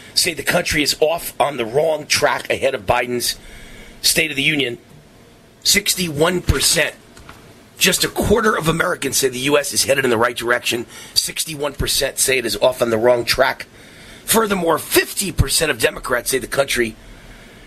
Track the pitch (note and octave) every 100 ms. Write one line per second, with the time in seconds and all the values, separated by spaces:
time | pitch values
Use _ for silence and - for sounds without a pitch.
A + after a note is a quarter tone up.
0 | - - - B2+ - F3 E3+ D#3 C#3 -
1 | D#3 E3 - - C3 A#2+ A2 C3 D#3+ D3+
2 | D3 - C#3+ C3 - A2 C3 C3 G2+ B2
3 | B2 B2 A#2 - - - - - - -
4 | - - D#3+ C3+ D3 D3+ B2 A#2+ - -
5 | - - - - - - - G3 G3+ F3+
6 | F3 C#3+ E3 F3+ - C3+ - E3+ C#3 -
7 | - - - - - - - - F3+ F3
8 | D#3 - - A3+ G#3+ G#3+ D#3+ D#3+ F3+ E3+
9 | C3+ A2+ C3 B2 C#3 D3 C#3+ G#2+ G2 C#3
10 | B2+ A2 A#2+ A#2+ A#2 A#2+ - B2 A2+ -
11 | - - - - - D3+ C#3+ C#3 B2+ -
12 | C#3 - - C3 A#2 G#2 B2 B2+ A#2 A2
13 | A#2+ A#2+ A#2 - C3 - - - - -
14 | - - - A3+ G#3+ F#3+ E3 D3+ - -
15 | F#4+ - G3 - G#2+ - D#3 A#2+ D3+ D3+
16 | - B2 - C3 A2 - C#3 B2 A2+ -
17 | - - - - - -